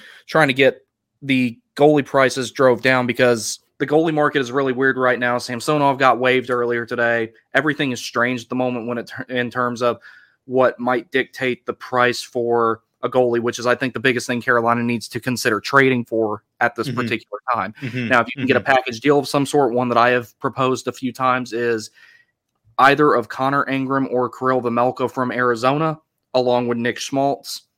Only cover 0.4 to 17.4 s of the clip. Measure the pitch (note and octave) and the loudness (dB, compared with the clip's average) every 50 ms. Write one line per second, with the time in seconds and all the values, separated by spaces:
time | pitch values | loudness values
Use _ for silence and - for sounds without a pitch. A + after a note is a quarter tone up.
0.4 | D#3 C#3 B2+ C3 C#3 B2+ - - _ _ _ _ _ _ _ _ C#3+ C#3 C3+ B2+ | -6 -6 -2 0 2 2 0 -2 _ _ _ _ _ _ _ _ -6 -2 -2 0
1.4 | B2+ A#2+ A2+ - _ _ _ - C#3+ D3+ D3+ D3 C3 - - C#3 C3 B2+ - C3+ | -2 -2 -6 -8 _ _ _ 2 4 4 4 2 0 0 0 2 2 2 0 -2
2.4 | B2+ G#2+ - - C3+ B2+ B2 - - C3 C3 B2+ B2 A#2+ A#2+ - B2+ B2 A#2+ A2 | -6 -6 -2 2 4 4 4 4 2 2 2 2 2 0 0 2 2 2 2 2
3.4 | G#2 - - - _ _ _ - C#3+ B2+ D3 D#3+ E3 E3 D#3 D3 D3 C#3+ C#3+ C#3+ | -2 -6 -10 -12 _ _ _ -8 -4 0 2 2 2 2 0 0 0 0 0 0
4.4 | C3 A#2 B2 C#3 C#3 C3+ B2+ B2 C3+ C3+ C3 B2+ B2+ B2 B2+ A#2 B2 A#2+ A#2+ B2 | -2 -2 -2 -2 -2 -2 0 0 0 0 0 2 2 0 0 0 0 -2 -2 -2
5.4 | - - B2 A#2 - D#3 D3+ D3 C#3+ C#3 C3+ C3 C3+ C3 A#2+ A#2 B2+ B2+ B2+ B2+ | -4 -6 -8 -6 -2 -2 0 2 2 2 2 4 4 2 4 4 2 2 2 2
6.4 | A#2+ A#2+ B2 A#2+ A#2+ A#2+ A#2+ A#2 A#2 - B2 A#2+ A#2 A#2 A#2 A#2 A2+ A2+ - _ | 0 -2 -2 -2 -2 -2 -2 -2 -4 -4 -4 -2 0 0 0 0 -2 -4 -8 _
7.4 | _ _ - C3+ C3+ D#3 C#3+ D3 D3+ C3+ B2 A2+ - - - A#2+ A#2 B2 B2+ A#2+ | _ _ -2 0 0 0 0 -2 -2 -4 -4 -6 -8 -6 -2 -2 0 0 -2 -4
8.4 | A2 - B2+ B2+ B2+ B2+ B2 A#2+ A2 A#2+ B2 A#2+ G2 - - - - - B2+ B2 | -6 -8 -6 -4 -4 -4 -4 -6 -6 -6 -6 -8 -8 -10 -12 -14 -12 -8 -4 -4
9.4 | B2 A#2+ - B2+ B2 A#2+ A#2+ A2 B2 A#2+ A2+ - - - - - _ _ _ _ | -4 -4 -4 -4 -4 -2 -2 -2 0 -2 -2 -2 -6 -20 -20 -20 _ _ _ _
10.4 | _ - B2+ C3 B2+ A#2+ - - A#2+ B2 B2+ A#2+ A2 - - C3 B2 - - - | _ -2 2 2 2 2 2 0 -2 -2 -2 -2 -2 -4 -2 -2 -2 -4 -6 -6
11.4 | C3 B2+ B2 - _ - A2 - - - B2+ B2 B2 B2 A#2+ - - - - B2+ | -4 -4 -4 -4 _ -10 -10 -10 -10 -4 0 2 2 2 2 -2 -6 -8 -6 -4
12.4 | A#2 A#2 A#2 A#2 A#2 A2+ A2 A2 _ _ _ _ - A#2+ A#2+ B2+ B2+ A#2+ A#2 A#2+ | -2 0 0 2 2 0 -2 -4 _ _ _ _ -6 -2 2 2 2 2 2 0
13.4 | A2+ A#2+ A#2 - A2+ B2 B2 - C3+ B2+ - A#2+ A2+ C3+ A#2+ A#2+ - - B2 A#2+ | 0 -2 -2 -2 0 0 0 0 -2 -4 -4 -2 0 0 0 0 -2 -4 -4 -2
14.4 | A2+ C3 B2 A#2+ A#2 A#2 A#2 A#2+ A#2 A#2+ A#2+ A2 - - - A#2+ - C3 B2 A2 | 0 0 2 2 2 2 2 0 0 -2 -2 -4 -6 -6 -8 -6 -4 -4 -4 -2
15.4 | - B2+ G#2+ G2+ - - - C3+ C3+ C3 B2+ B2 A2+ - A#2 A2+ A2+ G#2+ G#2+ G2+ | 0 0 0 -2 -2 2 4 4 6 6 4 2 -2 -2 -2 -2 0 0 -2 -6
16.4 | - _ _ - A#2+ A#2+ - - A2 C#3 A#2+ A#2+ B2 A2+ A#2 A2+ - _ G#2 G#2 | -10 _ _ -2 -2 -2 0 -2 -6 -4 -4 -4 -4 -4 -4 -6 -6 _ -14 -10